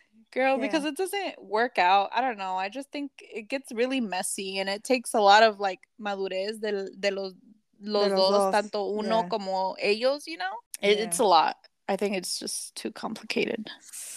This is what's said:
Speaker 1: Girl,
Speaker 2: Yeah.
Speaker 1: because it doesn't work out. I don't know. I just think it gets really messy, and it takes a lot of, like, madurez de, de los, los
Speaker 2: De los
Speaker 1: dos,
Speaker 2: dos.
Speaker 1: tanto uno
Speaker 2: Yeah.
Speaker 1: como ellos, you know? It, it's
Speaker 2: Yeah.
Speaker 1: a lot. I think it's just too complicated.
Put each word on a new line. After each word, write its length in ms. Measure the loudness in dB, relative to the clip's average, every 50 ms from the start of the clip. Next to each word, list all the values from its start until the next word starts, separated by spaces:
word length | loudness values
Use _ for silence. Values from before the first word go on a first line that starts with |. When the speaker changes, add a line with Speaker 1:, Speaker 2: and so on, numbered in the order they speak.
| _ _ _ _ _ _
Speaker 1:
Girl, 260 | -4 0 2 2 2
Speaker 2:
Yeah. 60 | 0
Speaker 1:
because 220 | 0 -2 -2 -2 -2
it 120 | -2 -4
doesn't 460 | -4 -4 -4 -4 -4 -6 -6 -8 -12
work 360 | -8 -2 0 0 0 0 2 2
out. 320 | 4 6 6 4 4 2 0
I 60 | -2
don't 180 | -2 -2 -2 -4
know. 180 | -6 -6 -4
I 120 | -4 -4 -6
just 220 | -6 -10 -12 -10
think 200 | -10 -10 -10 -10 -12 -18
it 280 | -20 -14 -14 -14 -8 -6
gets 240 | -6 -6 -6 -6
really 280 | -2 -2 0 0 0 -2
messy, 580 | -2 -2 -4 -4 -4 -6 -6 -6 -6 -6 -4 -4
and 100 | -2 -4
it 160 | -4 -6 -2
takes 300 | 0 0 0 0 0 2
a 60 | 6
lot 220 | 8 10 10 10
of, 160 | 10 6 4 0
like, 200 | -2 -4 -4 -6 _ _ _ -10
madurez 600 | -8 -6 -4 -4 -4 -4 -4 -4 -4 -6 -6 -6
de, 300 | -4 -4 -4 -4 -4 -8 -8 -4
de 120 | -4 -2
los, 220 | -2 -2 -6 -8 -12 -16 _ -20 _ _ _ _ _ _
los 240 | -8 -2 0 2 2 4
Speaker 2:
De 20 | 4
los 140 | 4 4 4
Speaker 1:
dos, 0 |
Speaker 2:
dos. 220 | 4 4 4 4
Speaker 1:
tanto 380 | 2 0 0 0 -4 -4 -4 -4
uno 300 | -4 -4 -2 0 0 0
Speaker 2:
Yeah. 60 | 0 0
Speaker 1:
como 480 | -4 -4 -4 -4 -4 -2 -2 -4 -4 -2
ellos, 460 | 0 0 0 2 2 0 0 -2 -6
you 120 | -12 -10 -8
know? 140 | -8 -8 -8 -10 -12 _ -10 -2
It, 180 | 2 2 2 2
it's 180 | 0 -2 0 2
Speaker 2:
Yeah. 60 | 4
Speaker 1:
a 40 | 6
lot. 280 | 6 6 6 4 0 -6 _ _ _ _ _ -6
I 80 | -2
think 200 | -2 -2 -2 -2
it's 220 | -4 -4 -6 -8 -8
just 360 | -8 -8 -10 -10 -12 -12 -14
too 160 | -10 -10 -10
complicated. 760 | -8 -8 -10 -10 -10 -10 -8 -4 -2 -2 -2 -2 -4 -6 -8 -12 -16 -18 -20 -18 -16 -16 -14 -14 -14